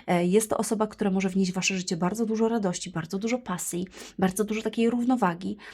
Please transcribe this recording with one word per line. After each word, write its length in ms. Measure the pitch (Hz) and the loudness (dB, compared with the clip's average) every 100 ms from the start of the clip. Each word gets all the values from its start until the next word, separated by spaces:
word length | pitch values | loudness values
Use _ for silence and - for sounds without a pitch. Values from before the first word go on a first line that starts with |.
| - | 0
E, 180 | 175 175 | 2 4
jest 240 | 196 220 | 4 2
to 80 | - | 0
osoba, 300 | 208 214 214 | 0 0 -2
która 240 | - 208 | 0 0
może 180 | 190 190 | 2 2
wnieść 220 | 185 190 | 2 0
w 40 | 180 | 0
wasze 220 | 175 190 | -2 -2
życie 200 | 180 175 | -2 -2
bardzo 280 | 180 214 220 | 0 0 0
dużo 240 | 220 226 | 2 2
radości, 400 | 233 202 175 - | 2 0 -2 -6
bardzo 300 | 175 156 196 | -6 -6 -4
dużo 180 | 220 247 | -2 -2
pasji, 500 | 240 180 - 175 180 - - - | -2 -6 -4 -4 -6 -10 -14 0
bardzo 240 | 185 185 | 0 2
dużo 180 | 208 214 | 0 -2
takiej 280 | 220 226 233 | -2 2 2
równowagi, 680 | 240 240 254 190 170 190 208 - | 2 2 2 2 0 -6 -8 -12